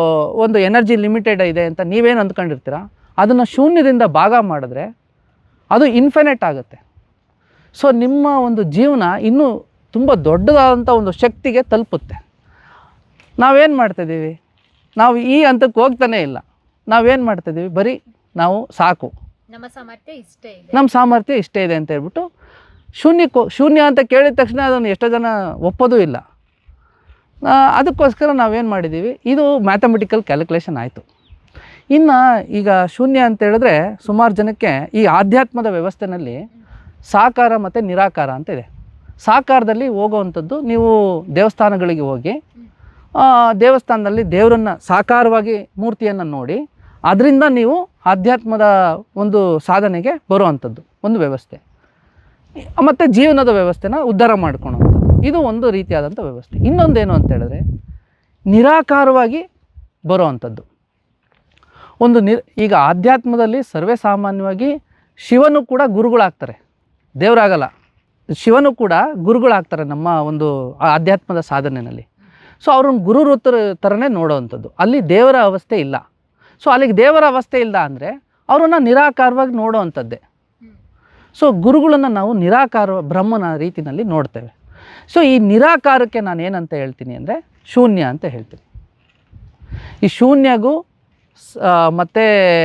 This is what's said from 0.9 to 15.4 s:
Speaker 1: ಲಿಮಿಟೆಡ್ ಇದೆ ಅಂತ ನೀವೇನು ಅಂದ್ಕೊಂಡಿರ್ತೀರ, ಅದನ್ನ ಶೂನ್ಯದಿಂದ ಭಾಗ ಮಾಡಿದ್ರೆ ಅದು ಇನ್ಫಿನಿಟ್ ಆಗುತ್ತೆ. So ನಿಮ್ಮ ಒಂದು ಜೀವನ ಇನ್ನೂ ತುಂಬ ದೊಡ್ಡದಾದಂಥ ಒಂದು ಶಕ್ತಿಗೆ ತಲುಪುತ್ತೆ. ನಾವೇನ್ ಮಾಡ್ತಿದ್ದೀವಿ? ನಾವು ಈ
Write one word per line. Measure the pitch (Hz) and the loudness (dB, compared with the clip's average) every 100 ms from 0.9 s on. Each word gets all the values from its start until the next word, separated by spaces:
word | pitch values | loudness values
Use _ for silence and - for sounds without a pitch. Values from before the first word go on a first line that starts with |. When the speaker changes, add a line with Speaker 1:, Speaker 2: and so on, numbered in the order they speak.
| 233 | 0
Speaker 1:
ಲಿಮಿಟೆಡ್ | 208 226 214 196 | 0 -2 -2 0
ಇದೆ | 185 165 | 0 0
ಅಂತ | 170 165 | -4 -4
ನೀವೇನು | 175 208 233 240 | -4 0 2 0
ಅಂದ್ಕೊಂಡಿರ್ತೀರ, | 196 - 180 135 - 143 202 _ _ - | -2 -4 -6 -8 -10 -12 -12 _ _ -2
ಅದನ್ನ | 202 247 | 0 2
ಶೂನ್ಯದಿಂದ | 233 - 294 349 269 247 | 0 0 2 2 2 2
ಭಾಗ | 220 151 190 240 | 2 2 2 2
ಮಾಡಿದ್ರೆ | 208 151 131 123 190 233 _ _ _ _ _ _ _ | 0 -6 -8 -10 -12 -14 _ _ _ _ _ _ _
ಅದು | 220 | 2
ಇನ್ಫಿನಿಟ್ | 285 233 277 311 294 262 | 2 2 2 2 2 0
ಆಗುತ್ತೆ. | 175 139 120 - _ _ _ _ _ _ _ _ _ - | -4 -6 -10 -20 _ _ _ _ _ _ _ _ _ -2
So | 285 240 | 0 2
ನಿಮ್ಮ | 247 277 285 | 0 0 0
ಒಂದು | 277 247 226 | 0 0 -2
ಜೀವನ | 180 156 277 269 175 190 | -2 0 0 2 -2 -2
ಇನ್ನೂ | 220 262 285 208 - _ _ | 0 2 0 -2 -10 _ _
ತುಂಬ | 220 277 | -2 0
ದೊಡ್ಡದಾದಂಥ | 233 151 170 202 294 254 247 240 | 2 2 0 2 4 4 2 2
ಒಂದು | 240 202 | 0 0
ಶಕ್ತಿಗೆ | 180 240 - 277 240 | -2 -2 -2 -2 -2
ತಲುಪುತ್ತೆ. | 254 - 233 156 - - - _ _ _ _ _ _ _ _ _ _ - | 0 -2 -2 -8 -10 -18 -20 _ _ _ _ _ _ _ _ _ _ 0
ನಾವೇನ್ | 254 277 311 277 | 2 4 4 2
ಮಾಡ್ತಿದ್ದೀವಿ? | 226 185 165 160 156 160 _ _ _ _ _ - | -2 -4 -8 -6 -8 -10 _ _ _ _ _ 0
ನಾವು | 233 240 | 2 2
ಈ | 240 277 | 0 2